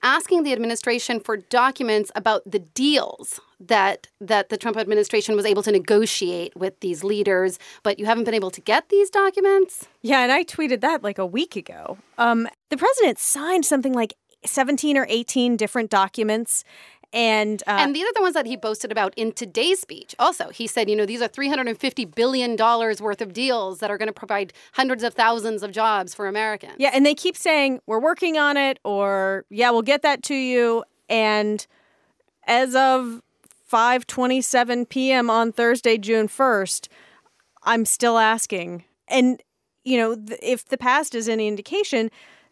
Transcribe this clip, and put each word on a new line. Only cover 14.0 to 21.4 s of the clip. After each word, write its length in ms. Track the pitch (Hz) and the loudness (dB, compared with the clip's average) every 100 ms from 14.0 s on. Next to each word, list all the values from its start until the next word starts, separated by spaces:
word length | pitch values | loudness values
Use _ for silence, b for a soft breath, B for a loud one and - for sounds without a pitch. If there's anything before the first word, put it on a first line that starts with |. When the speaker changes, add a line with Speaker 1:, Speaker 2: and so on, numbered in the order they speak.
| 220 - _ _ | -2 -6 _ _
Speaker 2:
seventeen 520 | - 269 262 285 302 277 | -6 -2 0 0 0 0
or 100 | - | 0
eighteen 480 | 226 233 262 247 226 | -2 -2 0 0 0
different 340 | 214 247 220 | -2 -2 0
documents. 760 | 202 190 - 214 220 226 - B B B B _ | 2 0 0 -2 -2 -2 -4 B B B B _
And, 500 | 233 233 214 214 208 - | -2 0 2 0 -2 -2
uh, 120 | 202 | 0
Speaker 1:
And 140 | 285 | 0
these 100 | 294 | 0
are 80 | 415 | -2
the 60 | 453 | 0
ones 140 | 370 | 0
that 120 | 311 233 | 0 -4
he 100 | 254 | -4
boasted 340 | 220 220 226 | -6 -6 -4
about 220 | 214 196 - | -2 -2 -2
in 160 | 226 | -6
today's 480 | - 208 226 320 381 | -4 -6 -2 0 0
speech. 340 | - 156 - - | -4 -16 -16 0
Also, 320 | 294 - 160 | 0 0 -8
he 160 | - 226 | -8 -6
said, 240 | 240 208 | -2 0
you 60 | 214 | 0
know, 100 | 202 | -2
"These 160 | 233 | -2
are 60 | 233 | -6
three 200 | - | -4